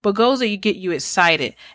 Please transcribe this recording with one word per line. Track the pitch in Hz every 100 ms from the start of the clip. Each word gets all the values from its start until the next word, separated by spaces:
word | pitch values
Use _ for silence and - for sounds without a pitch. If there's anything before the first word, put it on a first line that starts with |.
but | 208 196
goals | 240 262
that | 233
you | 202
get | 214 185
you | 185
excited | 151 - - 170 156 117 - -